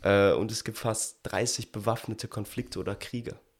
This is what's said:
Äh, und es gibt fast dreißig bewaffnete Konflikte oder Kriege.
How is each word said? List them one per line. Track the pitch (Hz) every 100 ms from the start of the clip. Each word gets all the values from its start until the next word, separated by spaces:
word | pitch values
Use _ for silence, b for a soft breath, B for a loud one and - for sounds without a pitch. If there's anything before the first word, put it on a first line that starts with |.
Äh, | - 101 101
und | - 110
es | 113
gibt | - 107
fast | 117 110 - -
dreißig | - 98 120 - -
bewaffnete | 110 107 107 - 110 110
Konflikte | - 101 - 123 98
oder | 95 101
Kriege. | - 123 113 - _ _